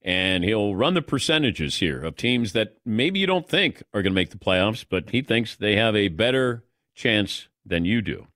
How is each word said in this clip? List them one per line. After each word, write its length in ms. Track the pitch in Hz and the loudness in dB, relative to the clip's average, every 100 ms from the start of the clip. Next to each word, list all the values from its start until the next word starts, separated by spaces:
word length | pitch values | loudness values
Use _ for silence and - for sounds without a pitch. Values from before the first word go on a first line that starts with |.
And 420 | 92 92 95 92 | 0 0 2 2
he'll 320 | 90 110 104 | 2 2 0
run 180 | 95 143 | 0 2
the 80 | 180 | 0
percentages 760 | - 139 - 156 135 90 73 - | -2 -4 0 2 0 -2 -4 -2
here 240 | 85 65 | -2 -2
of 140 | 80 | -8
teams 380 | - 117 123 113 | -4 -2 0 0
that 240 | 113 107 _ | -2 -2 _
maybe 340 | - 110 147 196 | -4 0 0 0
you 80 | 190 | 0
don't 220 | 185 - | 0 0
think 340 | 170 175 - - | 0 0 -2 -6
are 80 | 104 | -2
gonna 140 | 95 | 0
make 140 | 95 87 | 2 -2
the 80 | - | -2
playoffs, 480 | - 92 101 110 - | 0 2 2 -2 -4
but 220 | 92 - | -4 -2
he 120 | 120 | -4
thinks 340 | 135 117 110 | 0 -2 -2
they 200 | - 104 | -2 2
have 200 | 104 113 | 2 4
a 120 | 107 101 | 2 0
better 560 | 80 117 131 127 117 _ _ _ | 2 0 2 0 -2 _ _ _
chance 540 | - 123 107 95 - - _ | -4 0 2 0 -6 -14 _
than 200 | - 87 | -4 -2
you 160 | 87 117 | 0 0
do. 260 | 92 - - | -2 -8 -12